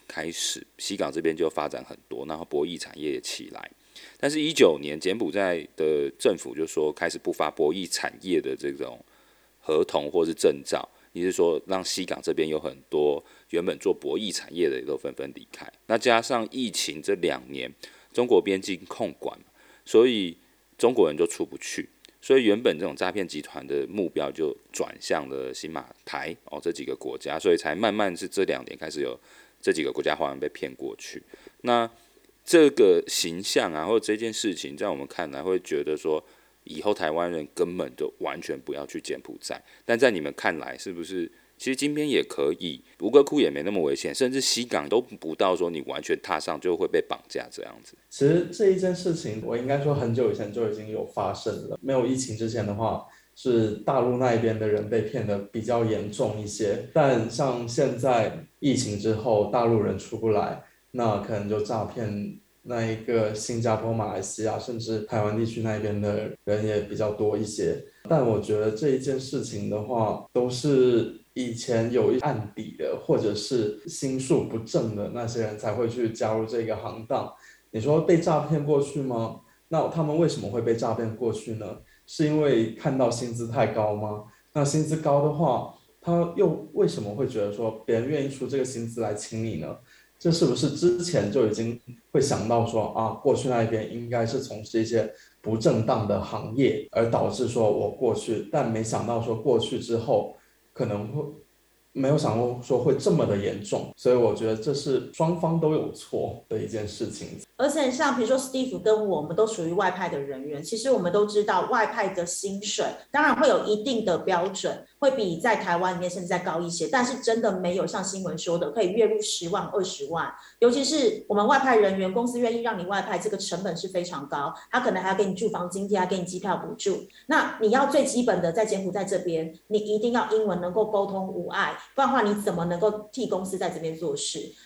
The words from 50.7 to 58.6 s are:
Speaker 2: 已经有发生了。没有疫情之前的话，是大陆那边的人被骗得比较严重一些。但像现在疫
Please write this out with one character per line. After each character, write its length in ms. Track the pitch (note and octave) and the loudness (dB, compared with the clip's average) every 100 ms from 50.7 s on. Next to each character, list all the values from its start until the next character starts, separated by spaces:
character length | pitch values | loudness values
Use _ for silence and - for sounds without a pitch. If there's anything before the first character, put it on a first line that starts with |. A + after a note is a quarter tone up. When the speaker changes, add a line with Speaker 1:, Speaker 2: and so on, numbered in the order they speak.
Speaker 2:
已 40 | |
经 140 | G#2+ G#2+ | -2 -6
有 160 | G#2+ | -6
发 300 | - - F#2+ | -4 -2 -2
生 180 | G2+ A2 F#2+ - | -2 -4 -6 -8
了。 100 | - | -6
没 100 | C3+ | 0
有 140 | C3 A#2+ | 2 2
疫 100 | C3 | 0
情 180 | - | -4
之 140 | G#2+ A2+ | -4 -4
前 180 | A#2 G2+ | -2 -2
的 80 | |
话， 300 | G2+ A2 G2 - - _ | 0 -2 -2 -8 -20 _
是 380 | - C3 A#2 G#2+ - | -6 2 4 2 0
大 160 | - C3+ | 0 2
陆 160 | B2 B2 | 2 2
那 200 | B2+ A#2 | 4 4
边 220 | A#2 A2 | 2 0
的 80 | G#2+ | 2
人 220 | G#2 G#2+ | 0 2
被 140 | A#2 | 0
骗 240 | - B2+ G#2 | 0 -4 -2
得 120 | G2 | -4
比 220 | G2+ A2+ | -4 -6
较 240 | A#2 A#2 | -2 0
严 260 | A2+ G#2 G2+ | 2 0 -4
重 300 | - G#2+ G#2+ | -2 -2 -2
一 60 | G#2 | -6
些。 420 | - G#2 G#2 - | -2 0 0 0
但 360 | E3 C#3 A#2 A2 | 4 4 4 0
像 380 | - C3+ A#2+ A#2 | 0 -2 -2 -2
现 300 | D#3 C3 A#2+ | 0 0 2
在 480 | C3 A#2 G#2 - - | 2 2 2 -4 -14
疫 160 | _ | _